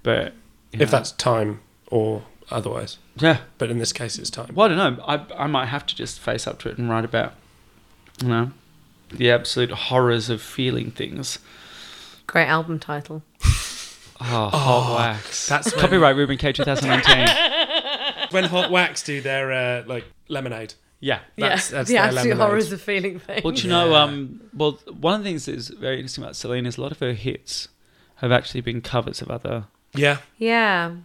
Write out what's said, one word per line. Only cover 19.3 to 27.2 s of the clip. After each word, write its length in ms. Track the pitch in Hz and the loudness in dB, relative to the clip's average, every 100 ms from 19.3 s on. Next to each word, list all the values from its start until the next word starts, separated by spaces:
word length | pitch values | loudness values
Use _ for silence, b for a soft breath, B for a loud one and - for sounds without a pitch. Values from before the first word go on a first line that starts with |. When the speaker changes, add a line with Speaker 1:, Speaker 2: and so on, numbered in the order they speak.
| 135 135 | -2 -2
Speaker 2:
uh, 320 | 131 123 123 | -2 -2 -4
like, 200 | 113 123 - - - | -6 -8 -10 -20 -8
lemonade. 460 | 143 131 113 110 - _ _ | -6 -6 -8 -12 -16 _ _
Speaker 1:
Yeah. 200 | 139 110 - | -2 -2 -4
Speaker 3:
Yeah, 140 | - - | -2 0
Speaker 2:
That's, 200 | 185 - | 0 -2
that's 180 | 135 - | -4 2
Speaker 3:
the 60 | |
Speaker 2:
their 80 | 240 | 4
Speaker 3:
absolute 260 | 208 - 247 | 4 4 2
Speaker 2:
lemonade. 180 | 208 214 | 4 4
Speaker 3:
horrors 240 | 208 175 | 2 0
of 100 | 196 | -4
feeling 380 | - 196 190 175 | -4 -2 -2 -8
things. 240 | - 208 | -6 -2
Speaker 1:
Well, 100 | 165 | -2
do 80 | 143 | -2
you 60 | 180 | 2
know, 220 | 175 170 | 4 6
Speaker 2:
Yeah. 120 | 151 | 6
Speaker 1:
um, 380 | 147 143 135 - - | 6 0 -8 -12 -16
well, 260 | 143 151 - - 160 | -2 -2 -2 -16 -2
one 160 | 156 | 0
of 80 | 214 | 2
the 60 | 202 | -2
things 160 | 160 | -6
that 100 | 139 | -6
is 140 | 127 120 | -8 -10
very 260 | - 131 127 | -8 -6 -6
interesting 260 | 131 - | -6 -12
about 120 | 135 | -12
Celine 300 | - 123 123 | -10 -4 -2
is 120 | 123 120 | -4 -4
a 40 | |
lot 100 | 135 | -8
of 80 | 151 | -4
her 140 | 127 | -4
hits 540 | 113 | -4